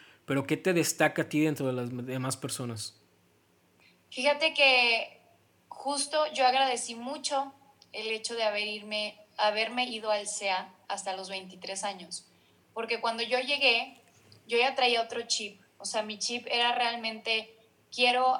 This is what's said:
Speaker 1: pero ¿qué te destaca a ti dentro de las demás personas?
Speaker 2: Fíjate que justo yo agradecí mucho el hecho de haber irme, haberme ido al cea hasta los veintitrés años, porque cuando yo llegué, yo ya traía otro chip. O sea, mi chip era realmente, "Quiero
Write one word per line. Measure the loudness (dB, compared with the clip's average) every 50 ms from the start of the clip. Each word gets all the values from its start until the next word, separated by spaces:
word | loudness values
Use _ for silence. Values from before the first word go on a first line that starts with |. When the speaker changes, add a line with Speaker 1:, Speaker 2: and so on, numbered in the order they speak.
| -20 -20 -20 _ _
Speaker 1:
pero | -2 -2 0 0
¿qué | 0 0 0
te | 2 2 4
destaca | 4 2 2 2 4 4 4 4 2 -2
a | 0
ti | 2 2
dentro | 2 2 2 0 0 -2
de | 0
las | -2 -2 -4 -4 -6 -6
demás | -4 -4 -2 -2 -2 -4
personas? | -4 -4 -6 -6 -4 -6 -6 -6 -6 -8 -10 -12 _ _ _ _ _ _ _ _ _ _ _ _ _ _ _ _ _ _ _ _ _ _ -14
Speaker 2:
Fíjate | -6 0 2 2 2 4 2 0 2
que | 4 6 6 6 6 4 4 2 0 -2 -6 -12 -20 _ _ _ _ _ _ _ _ _ -18
justo | -14 -8 -6 -4 -2 -2 -2 0 2 2 2 2 2
yo | 4 4
agradecí | 4 6 4 4 2 2 -2 -4 -6 -8
mucho | -8 -8 -8 -8 -6 -6 -2 -2 -2 -2 -2 -6 -18 _ _ _ _ -20 _
el | -10 -8 -6 -4
hecho | -4 -4 -4 -6 -4
de | 0 0
haber | 0 0 0 -4 -4
irme, | -6 -8 -8 -6 -6 -4 -4 -6 -8 -12 -20 _ _ 0
haberme | 0 2 2 2 -2 -2 -2 -4 -4
ido | -4 -4 -6 -2 0
al | 0 0 -2 -4
cea | -6 -4 -2 -2 -2 -2 -2 -6 -14 _ _ -8
hasta | -8 -6 -4 -6 -6
los | -6 -6 -8
veintitrés | -8 -8 -10 -10 -16 -14 -12 -10 -8 -6 -6
años, | -6 -6 -8 -12 -12 -12 -12 -14 _ _ _ _ _ _ _ _ _ -8
porque | -6 -4 -2 -2 -2
cuando | 0 -2 0 0 -2
yo | 0 0 0
llegué, | 2 2 0 2 4 4 4 4 0 -4 -10 -20 -20 _ _ -20 _ -20 -20 -20 _ 0
yo | 2 4
ya | 4 4 4
traía | 4 2 4 4 2
otro | 0 -2 -4 -8 -4 -4
chip. | -4 -4 -4 -6 -12 -14 _ _ _ -12
O | -8
sea, | -6 -4 -4 -4
mi | -4 -4 -6
chip | -4 -4 -4 -4 -4 -2
era | 0 2 2 2 2
realmente, | 2 0 0 -2 -2 -6 -6 -8 -6 -2 -2 -2 -2 -2 -4 -12 -20 -20 _ _ _ _ _
"Quiero | -2 2 4 4 4 6 4 4 4 2